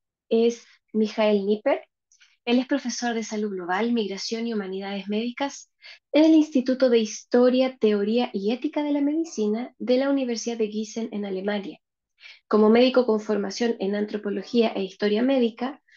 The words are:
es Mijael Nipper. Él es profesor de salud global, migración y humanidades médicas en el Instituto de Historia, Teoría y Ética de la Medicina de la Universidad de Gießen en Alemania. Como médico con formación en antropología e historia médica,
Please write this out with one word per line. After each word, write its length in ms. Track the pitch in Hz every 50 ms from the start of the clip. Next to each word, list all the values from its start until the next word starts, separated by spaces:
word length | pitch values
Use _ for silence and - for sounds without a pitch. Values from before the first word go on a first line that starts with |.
| _ _ _ _ _ _
es 380 | 226 226 233 233 233 - - _ _ _ _ _
Mijael 540 | - 214 220 208 - - 214 214 208 202 196
Nipper. 360 | 202 214 214 _ 269 302 - - _ _ _ _ _ _ _ _ _ _ _ _
Él 140 | 240 240 254
es 80 | 254
profesor 480 | - 285 269 - 240 233 - 247 240 233
de 80 | 226 214
salud 260 | - 226 214 214 208
global, 420 | 196 185 175 170 180 196 226 240
migración 540 | 240 233 214 190 196 190 - - 226 226 233
y 80 | 233 226
humanidades 520 | 208 196 185 190 196 196 196 202 196 190
médicas 640 | 196 208 214 233 247 240 - 277 285 277 - - _ _ _ _ - - _ _ _
en 120 | - 294 311
el 100 | 320 320
Instituto 540 | 311 302 - - 262 247 - 254 254 262 254
de 100 | 233 233
Historia, 800 | 220 214 - - - _ - 247 247 254 247 254 262 262 262 _
Teoría 520 | - 214 208 202 202 208 226 240 247 240
y 200 | - 202 196 208
Ética 300 | 254 247 - 302 - 302
de 100 | 294 294
la 100 | 285 294
Medicina 720 | 285 285 302 320 330 320 - 226 214 208 214 226 247 - _ _
de 200 | 208 220 254 254
la 100 | 269 277
Universidad 480 | 277 277 262 240 233 226 - 233 233
de 120 | 233 226 208
Gießen 420 | 214 214 220 214 - 226 226 -
en 140 | - 208 202
Alemania. 520 | 196 190 185 190 202 208 202 190 - - _ _ _ _ _ _ _ _ _ - - - _ _
Como 240 | _ - 214 214 214
médico 360 | 226 240 254 262 254 254 247
con 140 | 226 220 208
formación 560 | 214 - 214 208 196 196 196 - 240 233 233 -
en 140 | 196 190 202
antropología 720 | 208 208 208 220 208 - 208 202 202 190 - - 233 220 226
e 140 | - 196
historia 400 | 196 185 - _ 208 208 208 214
médica, 600 | 247 262 277 262 240 226 226 - 233 262 285 - _ _ _